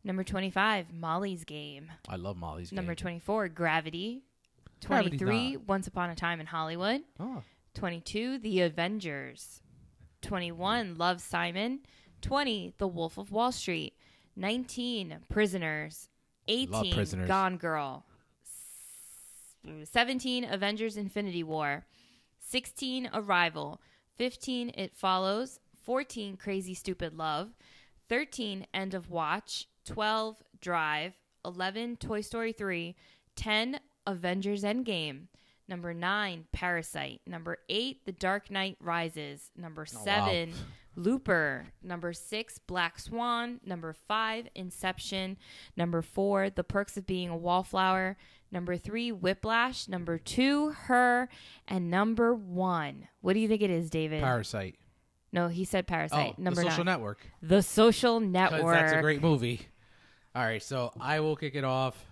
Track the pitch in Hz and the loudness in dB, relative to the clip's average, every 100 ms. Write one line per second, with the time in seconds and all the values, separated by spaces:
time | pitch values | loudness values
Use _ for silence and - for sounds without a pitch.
0 | 202 190 185 190 190 185 214 208 165 170 | -4 -4 -2 -2 0 2 4 2 -2 -6
1 | 165 170 202 180 165 151 147 139 160 160 | -2 0 -2 -6 -8 -12 -12 -14 -18 -18
2 | - 92 92 175 82 78 85 190 175 165 | -8 -6 -6 -6 -6 -6 -6 -6 -4 -4
3 | 185 170 - 220 190 160 165 160 156 170 | -4 -6 -2 -2 -2 0 2 2 0 -6
4 | 208 254 _ _ _ _ - _ - 269 | -6 -8 _ _ _ _ -20 _ 0 2
5 | 180 143 190 226 254 269 208 190 185 185 | 2 0 2 2 2 -4 -2 -2 0 -4
6 | 175 165 170 170 156 165 160 170 196 269 | -4 -2 -2 -2 -4 -4 -4 -2 0 0
7 | 320 - 220 240 - _ _ - 190 170 | -4 -10 -8 -8 -12 _ _ -6 -4 -4
8 | - 208 247 269 220 185 175 160 170 214 | -6 -4 -2 -4 0 2 2 2 -2 -2
9 | 180 139 131 127 - - - - - _ | -4 -6 -8 -14 -18 -18 -20 -20 -20 _
10 | - _ - 196 175 170 185 233 208 165 | -20 _ -4 -4 -4 -2 0 0 0 2
11 | 175 175 - 170 170 175 226 269 - - | 2 2 -2 -2 0 0 -2 -2 -8 -20
12 | - - - 277 277 208 180 - 196 170 | -20 -10 0 2 2 -2 -4 -4 -4 -2
13 | 165 - 202 208 240 247 - 165 156 _ | -4 -6 -4 2 2 0 -4 -4 -4 _
14 | _ _ _ - 190 240 247 - 240 226 | _ _ _ -6 -2 -2 -4 -6 -4 -4
15 | 175 156 - 214 208 185 160 156 151 - | -6 -10 -2 2 2 2 -2 -2 -6 -12
16 | - _ _ _ - 233 262 107 104 - | -18 _ _ _ -2 0 0 0 2 2
17 | 101 92 92 190 185 185 170 156 139 131 | 0 0 2 4 2 0 -2 -2 -4 -8
18 | _ _ _ _ - - - - - - | _ _ _ _ -18 -16 -16 -16 -18 -18
19 | - - - - - - 160 156 151 240 | -18 -18 -18 -20 -20 -20 -16 -14 0 2
20 | 240 262 262 247 247 196 202 214 226 208 | 2 0 -2 -2 -2 0 0 0 -4 -4
21 | 196 208 202 175 160 156 147 143 - _ | -4 -4 -2 -4 -2 0 0 -2 -8 _
22 | _ _ _ _ - 254 - - 262 254 | _ _ _ _ -4 -4 -4 -8 -4 -4
23 | 254 220 202 180 170 160 147 160 _ _ | -4 -4 2 4 4 0 -8 -10 _ _
24 | _ - 247 247 - 247 240 - 190 - | _ -4 -4 -2 -4 -4 -4 -6 -8 -2
25 | 190 185 190 208 262 - _ _ - 254 | 2 2 2 0 -4 -10 _ _ -2 -2
26 | 285 233 202 190 208 196 185 185 - 180 | -2 -8 -8 -8 -4 -4 -4 -8 -6 -4
27 | 170 160 160 151 208 - - - - _ | -6 -4 -2 -2 -4 -12 -20 -20 -20 _
28 | _ 240 302 - 214 190 196 190 190 185 | _ -2 -2 -6 -6 -6 -6 -4 -4 -6
29 | 170 170 151 190 - - - _ - - | -4 -2 0 -2 -4 -10 -10 _ -12 -2
30 | 214 220 220 220 _ - 180 170 156 151 | 0 0 -2 -8 _ -12 -2 0 0 0
31 | 170 - _ _ - 180 185 208 240 240 | -2 -10 _ _ -12 -4 -4 -4 -6 -6
32 | - 214 208 226 226 226 202 175 170 180 | -4 -4 -4 -4 -4 -2 -2 -2 -4 -12
33 | - _ _ - 220 214 240 285 _ _ | -20 _ _ -8 0 2 2 -4 _ _
34 | - 185 175 185 196 202 202 233 233 185 | -4 -2 0 0 0 0 0 0 0 -2
35 | 151 135 185 _ _ _ - 180 170 170 | -4 -8 -16 _ _ _ -12 -8 -6 -4
36 | 175 208 202 170 160 - 180 170 160 156 | 0 0 -2 -6 -8 -2 0 -2 -4 -6
37 | 139 - - 175 165 170 - 208 254 262 | -8 -10 -12 -10 -8 -8 -2 -2 -2 -6
38 | - 180 185 202 - 196 190 180 170 170 | -10 -2 0 0 -2 -4 -2 -4 -2 -2
39 | 165 160 147 143 - - 170 156 156 117 | -2 -6 -10 -12 -16 -14 -14 -12 -12 -6
40 | 147 202 196 175 165 170 - - - - | 2 4 4 2 -2 -6 -10 -14 -16 0
41 | 175 262 240 175 151 135 - - 185 175 | 2 2 4 4 4 -2 -10 -16 -10 -4
42 | 170 165 - 214 226 - - 180 170 - | -4 -6 -6 -6 -8 -14 -4 0 0 -2
43 | - 233 240 233 240 240 - 175 160 156 | -8 -2 0 0 -2 -8 -8 -6 -6 -10
44 | - 214 220 220 226 - 185 - 190 185 | -2 0 0 -2 -8 -10 -10 -4 -4 -4
45 | - 190 185 190 - - - - 170 170 | -4 -4 -4 -6 -12 -20 -12 -2 2 2
46 | 165 - 196 196 196 190 170 202 202 - | 0 2 4 4 4 0 0 0 0 -6
47 | 185 185 175 165 175 180 185 190 185 185 | -2 -2 -2 -2 2 2 2 2 4 4
48 | 185 196 - - _ 180 175 175 - 220 | 0 -4 -16 -20 _ -6 -2 -4 -2 -4
49 | 240 202 180 190 214 226 254 254 - 185 | -2 0 2 2 2 2 2 0 -6 -4
50 | 170 165 - - 262 285 302 302 - 247 | -2 -4 0 4 6 6 2 -2 4 6
51 | 247 247 254 - - - - 190 175 175 | 8 4 0 -8 -20 -20 -4 -2 2 4
52 | 220 226 233 240 190 180 185 175 147 139 | 4 4 4 4 0 0 2 2 -2 -8
53 | - _ 185 202 220 214 202 170 165 160 | -16 _ 4 4 6 4 4 2 2 0
54 | 156 156 135 123 104 110 95 - _ _ | 0 2 2 2 0 -4 -4 -8 _ _
55 | _ _ _ 180 175 170 190 190 180 170 | _ _ _ 0 0 0 0 0 0 -2
56 | 156 151 147 - 185 175 170 160 175 175 | 2 2 0 0 0 2 2 2 2 0
57 | 107 107 - - 160 190 185 - 233 214 | -2 -6 -14 -12 6 6 6 8 8 8
58 | 247 226 208 180 185 156 165 170 160 156 | 4 4 4 4 4 6 6 6 6 6
59 | 151 147 160 143 120 120 - - - - | 4 4 6 6 4 -2 -8 -20 -20 -20
60 | - _ _ 127 117 110 - 135 120 - | -20 _ _ 0 0 0 -2 -2 -2 -4
61 | 127 156 156 151 151 143 135 131 131 - | 0 2 2 0 -2 -2 0 2 0 -2
62 | - | -18